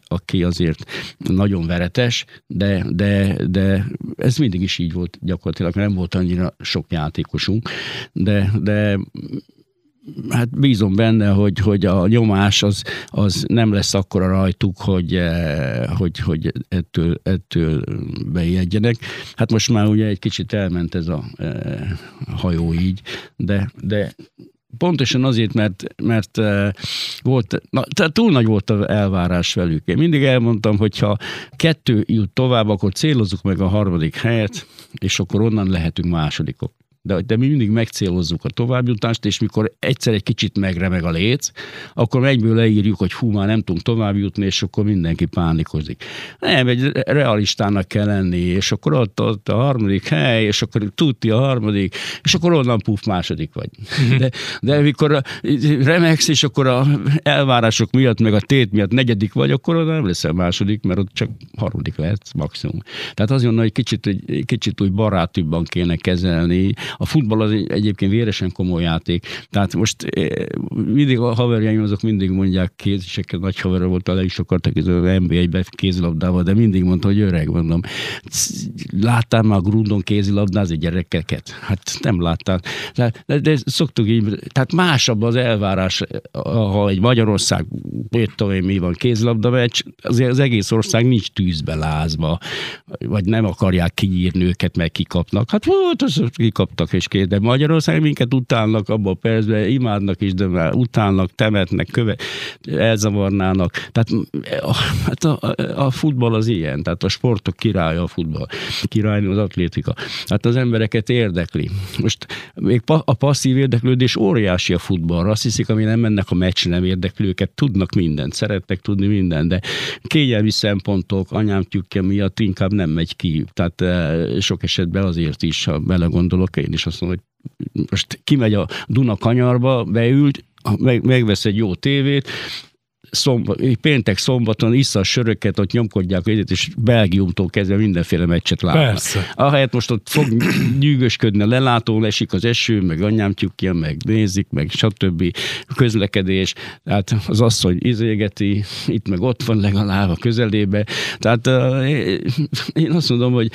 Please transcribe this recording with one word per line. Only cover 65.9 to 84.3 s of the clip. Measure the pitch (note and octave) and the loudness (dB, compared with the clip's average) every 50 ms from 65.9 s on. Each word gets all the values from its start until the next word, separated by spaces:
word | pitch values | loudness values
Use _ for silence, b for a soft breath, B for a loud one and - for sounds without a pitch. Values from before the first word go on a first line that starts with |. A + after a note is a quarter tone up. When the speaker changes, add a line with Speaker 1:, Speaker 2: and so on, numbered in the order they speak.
| E2+ | 0
Speaker 1:
kezelni. | D#2+ - F#2 F2+ F2 F2+ F2+ E2+ E2 E2+ E2+ F2 F#2 F#2+ G2 G#2+ B B B B B | -2 0 0 0 2 2 2 2 2 2 2 2 2 2 0 0 B B B B B
A | - | -4
futball | - - D#3 C3 G#2+ A2 G#2+ | 0 0 0 2 2 0 0
az | A2 G#2+ | 0 0
egy, | G#2+ G#2+ F2+ - | 0 0 -2 -2
egyébként | - F#2 G#2+ G#2+ G2 - F#2+ F#2+ | -2 0 0 0 0 0 0 0
véresen | G2+ A2+ A#2 G#2+ F#2 - F#2+ F#2 | 2 2 0 0 -2 -2 -4 -6
komoly | - - F#2+ F2+ F2+ E2 E2+ | -4 -2 -2 -2 0 0 0
játék. | E2+ D#2+ E2 - - F2 F2 - B B B B B | 0 0 -2 -2 -2 -4 -4 -4 B B B B B
Tehát | - G#2 G2 F2+ - | -2 -2 0 0 0
most, | E2+ G#2+ G#2+ - - - | -2 -2 -2 -2 -6 -8
eh, | - - - F2 - - - - - - - - - - - G#2 | -6 -4 -2 -2 -2 -2 -4 -6 -6 -6 -8 -8 -6 -4 -4 -2
mindig | - A2 C#3+ D3 C#3 B2+ A#2 | 0 2 2 2 2 2 2
a | A#2+ A#2+ A2+ | 2 0 0
haverjaim | A2 B2 A#2+ A#2 A2 G#2+ A2 G#2+ G#2+ | 0 0 2 2 2 2 2 2 0
azok | G#2+ G#2 G2+ G2 | 0 0 -2 -2
mindig | - A2+ G#2+ G2 F#2+ F#2 | 0 0 0 0 0 0
mondják, | F#2 F#2+ G2 F#2+ F#2 F#2 F2+ F2 - | 0 2 0 2 2 0 0 -2 -4
kézisek, | - - G2+ G2 G2 F#2 F2 - - F#2 - - F2+ | -4 -2 -2 -2 -2 -4 -6 -8 -8 -8 -6 -6 -4
nagy | F#2 F#2+ F2 - | -4 -4 -4 -2
haverja | - F#2 F#2 F#2 F2+ F#2 | -2 -2 0 0 0 0
volt, | F2+ F2+ F2+ - | 0 -2 -2 -2
le | F2+ F#2+ F#2 | -2 0 0
is | F#2 - - | -2 -2 -4
akartak | F2 - - F2 - - - | -4 -2 -2 0 0 2 2
az | - - | 2 2
N | F#2 F2+ F2 E2+ F2+ F#2+ F#2+ F2+ E2+ | 2 2 2 2 2 2 2 2 2
B | |
A-be | E2 F2 F2+ F2 D#2+ F#2 F2+ - | 2 2 2 2 0 -2 -4 -4
kézilabdával, | - - - F#2+ F2+ F2+ F2 E2 E2 D#2+ F2 F2+ F2+ F2+ F2 | -6 -4 -2 0 0 0 0 0 -2 -2 0 0 0 2 2
de | F2 F#2+ | 2 4
mindig | A2 A#2 A2 F#2 F#2+ F2+ | 4 4 4 4 4 2
mondta, | F2+ F#2 F2 - G2+ | 2 2 2 2 2
hogy | G2+ G#2 | 2 2
öreg, | G#2 G2 F2 E2 D2+ D2+ | 2 2 2 0 0 0
mondom, | E2+ F2 E2 D#2+ E2 E2+ G2 B B B B B B B B - - - - - - - - - - - - - - F#2+ | 0 0 0 0 0 0 -2 B B B B B B B B -10 -6 -4 -4 -4 -6 -8 -10 -10 -10 -12 -10 -6 -4 0
„Láttál | G2+ A#2 A#2+ A#2 A2+ - - A2+ | 2 2 2 2 0 2 2 2
már | A2 A2 G#2 G2 | 4 4 2 2
a | |
grúdon | E2+ G#2 G#2 A2+ A2 G2+ G#2+ G2+ | 2 2 2 2 2 0 0 -2
kézilabdázni | F2+ - G#2 G#2 G2 G2 G2+ G2+ G#2 G2 F2+ G#2 G2+ F2 E2 D#2 | -2 0 0 0 0 0 0 0 0 0 0 0 0 0 -2 -2
gyerekeket?” | D2+ E2+ E2 F2+ E2+ - - F2 - - - - - - | -2 -2 -2 -2 -4 -2 -4 -4 -2 -4 -6 -8 -8 -12
Hát | - - - - F#2+ - - - - - | -16 -12 -6 -4 -4 -4 -4 -8 -10 -4
nem | - D3 G#2+ F2 | -2 -2 0 0
láttál. | F2 E2+ E2 - - - F#2 F2+ - B B B B B B | 0 -2 -2 -2 -2 -2 -2 -2 -4 B B B B B B
De, | - B2 A#2 A2 B B | 0 0 0 -2 B B
de, | - C#3 D3 | -2 -2 0
de | - D#3 D#3 C3 - | 2 2 2 0 0
szoktuk | - - - E3 B2+ - - A2+ G2+ | -2 -2 -2 -2 -2 0 0 2 2
így, | A2+ A#2 G#2+ G#2 | 2 2 2 0